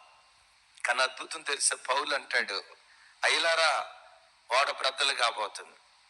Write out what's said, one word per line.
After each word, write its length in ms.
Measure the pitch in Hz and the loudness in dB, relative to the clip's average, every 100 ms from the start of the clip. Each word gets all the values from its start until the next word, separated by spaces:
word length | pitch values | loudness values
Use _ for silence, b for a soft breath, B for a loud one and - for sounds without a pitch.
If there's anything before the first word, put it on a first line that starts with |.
| - - _ _ _ _ _ - - | -20 -20 _ _ _ _ _ -6 -2
కానీ 160 | 123 | 2
అద్భుతం 400 | 127 - 123 160 | 0 -2 -10 -10
తెలిసే 320 | 147 143 - | -6 -2 0
పౌలు 400 | 135 - 135 147 | 0 -2 -2 0
అంటాడు, 500 | 139 - 127 107 101 - - _ b b b | -4 -2 -2 -2 -4 -10 -20 _ b b b
"అయ్యలారా, 720 | 123 147 165 165 156 127 - - - - _ _ - 123 | 2 2 2 4 4 2 -2 -10 -20 -20 _ _ -2 2
ఓడ 100 | 139 | 2
బ్రద్దలు 420 | 135 135 - 143 | 0 -2 0 -2
కాబోతుంది, 640 | 127 120 110 104 - - - _ _ | 2 0 0 -6 -8 -16 -20 _ _